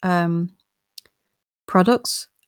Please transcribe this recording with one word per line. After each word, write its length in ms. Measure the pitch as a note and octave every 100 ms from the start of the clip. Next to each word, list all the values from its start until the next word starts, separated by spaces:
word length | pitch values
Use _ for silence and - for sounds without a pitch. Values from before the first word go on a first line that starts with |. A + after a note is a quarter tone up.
um, 480 | F#3 F3 E3+ E3+ F3 - _ _ _ - - _ _ _ _ _ -
products 640 | F#3 F#3 A#3+ - - - _